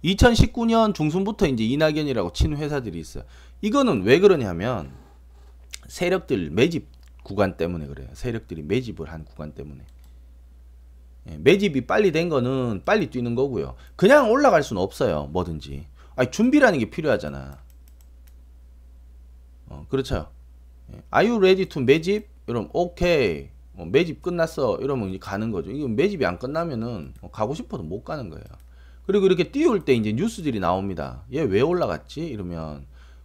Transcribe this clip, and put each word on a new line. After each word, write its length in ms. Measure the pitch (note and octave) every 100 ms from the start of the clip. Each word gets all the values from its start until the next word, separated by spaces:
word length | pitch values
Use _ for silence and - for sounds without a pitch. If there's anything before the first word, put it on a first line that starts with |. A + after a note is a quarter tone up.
| D#3
이천십구 600 | G3 B3 A3+ A#3 - A#3
년 280 | A3+ A3
중순부터 540 | G3+ D#3 E3 G3 A3 F3+
이제 160 | B2+
이낙연이라고 680 | A2 C#3 D#3 D3+ D3+ A#2+ F2+
친 240 | - E3 D3
회사들이 420 | D3+ D3 A#2 E2+
있어요. 240 | D#2 - B1+ - - -
이거는 420 | G#3 C4+ C4 C#3
왜 160 | F#2 D3
그러냐면 720 | G3+ E3+ A2 E2 G#2 A#2 C#2 B1+ - - - - - - - - -
세력들 640 | - F3+ F#3 - A#2 D#2+
매집 380 | E2 D3 E3 - - - -
구간 320 | - G2 F#2+ -
때문에 320 | E2+ F2 C#2+
그래요. 220 | C#2 C2
세력들이 520 | - B2 A2+ - E2
매집을 460 | D2 A2 B2 E2+ D#2
한 140 | E2
구간 300 | D2+ - D2+
때문에. 280 | C2+ C#2+ C2+ - - - - - - - - - - - - - - -
예, 80 | D#2
매집이 500 | E2 F#3+ G3+ C#3 B2
빨리 240 | F#3 G#3
된 160 | D#3 F3
거는 540 | D3 A#2+ C3 B2 G2
빨리 260 | A#2 G#3+ E3
뛰는 240 | B2+ A#2+ A#2
거고요. 400 | C#3 A#2 C#2 B1+ - -
그냥 340 | F#3+ D4 A#3+
올라갈 320 | B3 C#4+ F3+
수는 200 | C#3+ G2+
없어요. 460 | G2 - B2+ D#2 C#2+
뭐든지. 600 | E2 F2 D#2+ C#2+ C#2 - - - -
아니, 140 | B2+
준비라는 480 | - A#3 D4 C4 E3
게 100 | G#2+
필요하잖아. 720 | - D#3 A2 D2 C#2 C2+ C#2 - - - - - - - - - - - - - - - - - - - - -
어, 180 | - D2+
그렇죠. 400 | C3+ C3 A#2+ D2+ - - - - - -
예, 100 | G2+ - -
"Are 140 | G3
you 80 | A#3
ready 320 | F#3+ F#3+ F#3
to 120 | D#3+
매집?" 460 | B2 D3+ D#3+ G#3 G#3 - -
이러면 220 | A#2 G2+
"오케이. 720 | - F3 - F3 F3 A2+ D#2 C2+ - - -
어, 100 | E2
매집 360 | A#2+ F3 D3
끝났어." 540 | - F3 E3 D#3+ C3 G2
이러면 280 | C3 C3+ G2
이제 60 | F#2
가는 320 | - G2 A2
거죠. 220 | G2+ -
이거 160 | B2+ C#3+
매집이 380 | A2 F3+ G3 G#2
안 120 | F2
끝나면은, 760 | B2+ D#3 E3+ B2+ A#2 A2+ C#2 C2
어, 100 | F2
가고 220 | - G#2+
싶어도 300 | D#3 B3 F3
못 200 | E2 F#2+
가는 260 | - D#3 A2
거예요. 140 | D#2 - - - - - - -
그리고 200 | G3 F#3+
이렇게 260 | F3+ F3+
띄울 320 | C#4 E4 G#3+
때 100 | -
이제 200 | B2 G#2+
뉴스들이 460 | A2 G#3+ A3+ D#3 A2+
나옵니다. 640 | F2 F#2 G2 F2 C#2 B1 -
"얘 80 | C3+
왜 200 | E3 F#2+
올라갔지?" 640 | C#3+ F3+ C#3 D#2+ - - E3
이러면 600 | A2+ F2+ E2+ D#2+ D2 C#2 - - -